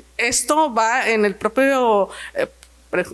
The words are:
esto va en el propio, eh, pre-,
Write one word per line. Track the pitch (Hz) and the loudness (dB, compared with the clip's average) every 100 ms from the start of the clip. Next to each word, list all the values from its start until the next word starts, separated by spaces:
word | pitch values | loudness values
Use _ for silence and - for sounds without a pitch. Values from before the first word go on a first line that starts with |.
| - - | -10 -6
esto | 233 247 - 302 302 | -2 -2 0 2 2
va | 226 226 254 214 | 0 0 0 0
en | 220 208 | 2 0
el | 190 | 0
propio, | 208 262 269 269 240 208 185 - - - | -4 0 2 2 2 2 0 -4 -12 -6
eh, | - - - _ - | -6 -8 -20 _ -8
pre-, | 175 175 | -4 -4